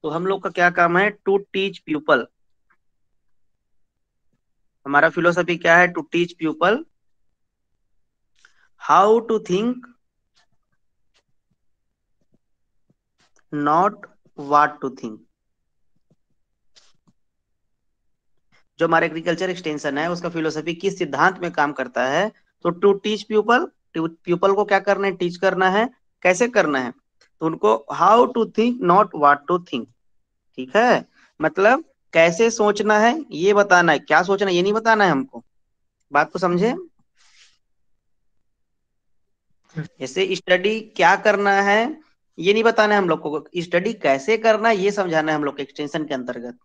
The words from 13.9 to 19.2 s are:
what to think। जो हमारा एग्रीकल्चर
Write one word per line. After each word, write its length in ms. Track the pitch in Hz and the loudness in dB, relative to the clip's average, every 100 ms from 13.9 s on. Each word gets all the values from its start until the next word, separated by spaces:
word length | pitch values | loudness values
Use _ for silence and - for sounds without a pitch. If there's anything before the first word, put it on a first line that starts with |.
| 208 - _ _ - | -4 -20 _ _ -16
what 420 | 139 147 147 147 | 0 2 2 -2
to 100 | 135 135 | -12 -10
think। 240 | 117 107 _ _ _ _ _ _ _ _ _ _ _ _ _ _ _ _ _ _ _ _ _ _ _ _ _ _ _ _ _ _ _ _ _ _ _ _ | -14 -14 _ _ _ _ _ _ _ _ _ _ _ _ _ _ _ _ _ _ _ _ _ _ _ _ _ _ _ _ _ _ _ _ _ _ _ _
जो 80 | 170 | 0
हमारा 180 | 165 165 | 0 0
एग्रीकल्चर 440 | 156 | -4